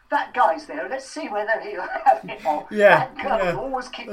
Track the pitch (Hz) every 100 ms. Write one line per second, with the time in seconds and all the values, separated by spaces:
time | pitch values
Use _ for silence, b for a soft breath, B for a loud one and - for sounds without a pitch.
0 | B 294 - 247 220 160 - 147 185 262
1 | - 302 262 208 214 220 - - - 762
2 | - - - - - 294 - 208 202 170
3 | - - - 220 180 - 269 254 - -
4 | 233